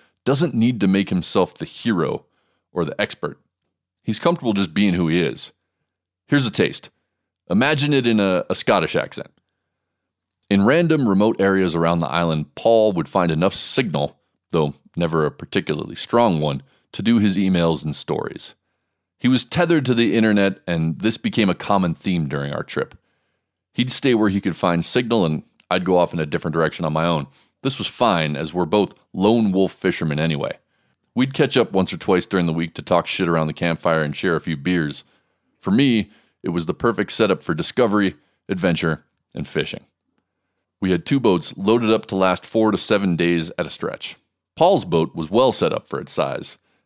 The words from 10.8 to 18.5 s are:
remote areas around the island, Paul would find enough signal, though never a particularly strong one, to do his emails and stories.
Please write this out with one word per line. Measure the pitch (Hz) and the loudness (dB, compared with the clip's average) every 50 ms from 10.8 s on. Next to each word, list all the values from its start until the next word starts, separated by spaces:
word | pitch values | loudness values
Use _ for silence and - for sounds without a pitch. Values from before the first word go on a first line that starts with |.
| 175 160 160 151 135 107 | 4 2 2 2 2 2
remote | 95 95 104 113 - - | 2 4 4 2 2 2
areas | 98 98 95 95 92 90 78 | 2 2 2 2 2 0 0
around | 82 82 82 87 85 | 2 2 2 2 2
the | 82 - | 0 0
island, | 69 87 85 85 78 78 73 - _ | 0 0 0 0 0 -2 -4 -6 _
Paul | - - 113 117 113 107 110 | -2 2 2 4 4 4 2
would | 98 87 78 - | 2 -2 -4 -2
find | - 98 90 85 | 0 0 2 2
enough | 80 78 85 98 - | 2 2 0 0 0
signal, | - - - - - 135 101 76 73 71 73 - _ _ _ _ _ _ _ | -2 -6 -4 -2 -2 -2 -2 -2 -4 -4 -4 -6 _ _ _ _ _ _ _
though | - 82 78 73 71 - _ _ _ 85 | -2 0 0 0 -2 -8 _ _ _ -4
never | 85 82 80 80 76 | -2 0 0 0 0
a | 73 | -2
particularly | 69 - - - - 101 82 - 76 73 71 - 82 | -4 -6 -14 -6 -4 -4 -4 -4 -6 -6 -6 -10 -10
strong | - - - - 120 120 110 87 78 | -12 -8 -2 2 2 2 4 2 0
one, | 73 76 73 69 - _ _ _ _ _ | 0 -2 -2 -4 -8 _ _ _ _ _
to | - - | -12 -4
do | 98 110 117 113 | 0 2 2 4
his | 101 104 92 95 | 4 2 2 2
emails | 98 95 92 87 85 82 82 - - | 0 2 2 2 2 2 0 -2 -4
and | 78 71 | -8 -8
stories. | - - - 76 - 73 - - - - - | -8 -6 -6 -6 -6 -6 -8 -10 -12 -14 -16